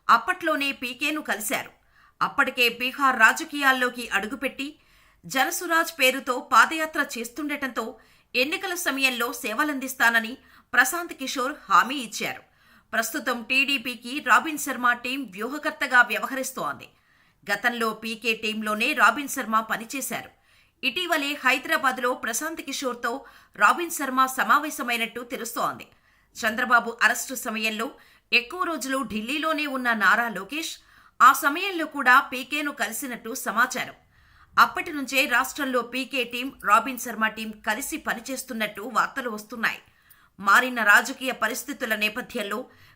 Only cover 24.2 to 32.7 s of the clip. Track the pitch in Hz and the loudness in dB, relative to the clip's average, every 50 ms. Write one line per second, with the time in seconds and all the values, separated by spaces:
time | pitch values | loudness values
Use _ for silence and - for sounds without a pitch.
24.2 | 262 254 - - 202 208 247 294 302 302 294 - 269 233 240 226 226 220 214 240 | 2 4 2 0 2 4 4 4 4 0 -6 -6 -4 -2 -2 -2 -2 -4 -6 -8
25.2 | 247 240 - 190 226 220 - 240 190 147 131 113 - - _ _ _ _ _ _ | -12 -10 -10 -8 -8 -8 -4 -4 -2 -4 -4 -6 -12 -20 _ _ _ _ _ _
26.2 | _ _ - - 233 220 226 220 254 226 247 233 226 226 226 - 202 214 247 254 | _ _ -10 -4 -4 -2 -2 -2 2 4 4 4 4 2 0 2 2 2 2 0
27.2 | - - 262 247 - 247 214 220 214 220 214 214 233 277 - - - _ _ _ | -4 -6 -8 -8 -6 -6 -4 -4 -2 -2 -2 -4 -4 -6 -8 -12 -20 _ _ _
28.2 | _ _ - 240 240 240 349 359 359 339 320 269 240 262 269 269 262 - 208 220 | _ _ 0 0 0 -2 -4 -4 -2 -2 -2 -4 -4 -2 -2 -2 -2 -4 -6 -6
29.2 | 214 240 294 311 302 320 311 294 302 285 262 262 247 240 233 214 196 180 202 226 | -4 -4 -4 -2 0 0 0 -2 -2 -4 -4 -2 0 0 0 2 4 4 4 4
30.2 | 240 - 214 170 - - 285 311 330 - - - _ _ _ - - _ _ - | 2 0 -4 -6 -8 -8 -8 -8 -6 -8 -10 -14 _ _ _ -20 -20 _ _ 6
31.2 | 233 262 277 277 311 285 285 349 381 403 381 330 311 - - 285 262 254 247 - | 8 8 8 6 4 0 0 0 -2 -2 -2 -2 -4 -4 -4 0 4 6 6 6
32.2 | 294 - 262 247 262 - 302 294 311 294 | 6 2 -2 -10 -6 -4 -4 -4 -2 -4